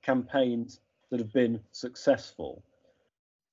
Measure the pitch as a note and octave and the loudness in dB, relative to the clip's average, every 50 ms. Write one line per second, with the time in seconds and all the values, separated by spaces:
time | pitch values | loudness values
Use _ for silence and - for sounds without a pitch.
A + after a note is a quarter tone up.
0 | - - C3 B2+ A#2+ B2+ - C#3 C3 B2 A#2+ A#2 A#2 - - - _ _ _ _ | -2 0 0 0 0 0 0 2 2 2 0 -2 -4 -6 -10 -16 _ _ _ _
1 | _ _ C3 A#2+ A2+ G#2+ G#2+ C3 B2 A2+ A#2 A2+ - _ - - - B2 B2+ - | _ _ -4 -4 -4 0 2 2 2 2 2 -2 -6 _ -14 -12 -10 -10 -10 0
2 | - C#3+ C3+ - - - - - D#2+ C2+ - - - _ _ _ _ _ _ _ | 2 2 2 2 0 -8 -14 -12 -12 -12 -12 -14 -18 _ _ _ _ _ _ _
3 | _ _ _ _ _ _ _ _ _ _ | _ _ _ _ _ _ _ _ _ _